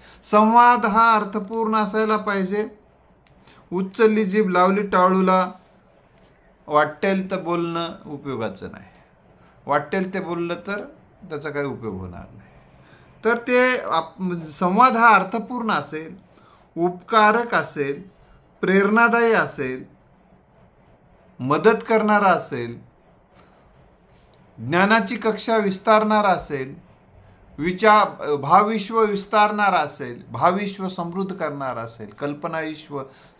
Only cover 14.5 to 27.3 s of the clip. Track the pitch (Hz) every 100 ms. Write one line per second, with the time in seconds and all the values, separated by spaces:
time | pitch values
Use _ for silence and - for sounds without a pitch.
14.5 | 143 180 202 254 226 226 202 190 226 220
15.5 | 247 220 160 147 156 160 - _ _ _
16.5 | _ _ 165 175 180 - 220 214 226 233
17.5 | 175 147 151 139 143 185 _ _ - _
18.5 | - 175 190 202 220 233 233 233 202 147
19.5 | - 127 127 - _ _ _ _ _ _
20.5 | _ _ _ _ _ _ _ _ - 127
21.5 | 156 208 220 - 220 214 208 196 165 -
22.5 | 131 117 117 - _ _ _ _ _ _
23.5 | _ _ _ _ _ _ _ _ _ _
24.5 | - 113 170 196 226 - 233 220 214 -
25.5 | 226 202 190 - 214 214 214 208 170 -
26.5 | 139 131 143 - _ _ - -